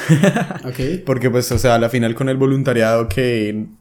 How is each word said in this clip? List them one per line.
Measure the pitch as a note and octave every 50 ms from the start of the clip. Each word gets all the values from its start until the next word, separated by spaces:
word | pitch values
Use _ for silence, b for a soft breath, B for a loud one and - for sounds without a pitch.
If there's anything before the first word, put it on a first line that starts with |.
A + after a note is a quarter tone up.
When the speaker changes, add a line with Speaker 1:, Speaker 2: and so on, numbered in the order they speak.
| -
Speaker 1:
<laughs> | - D#3+ D3 F#3+ F#3+ - A#3 E3+ - - - -
Speaker 2:
Ok. | B2+ - - B2+ C#3 F3+ F#3 -
Speaker 1:
Porque, | C3+ B2+ B2 A#2 B2+
pues, | A#2 B2+ A#2+ -
o | B2
sea, | G2 B2+ B2 A#2
a | A2+
la | A#2 A2+
final | C3 B2 A#2 A2+ A#2
con | - C3+ C3
el | C3
voluntariado | C3 C#3 C3+ C3+ C3+ C3 C3+ A#2 A#2 A2 A2 A2+ A#2 A#2 A2+
que | - C3+ B2+ B2 A#2+ A2 G#2+ G#2 G#2 G#2+ A2 - - _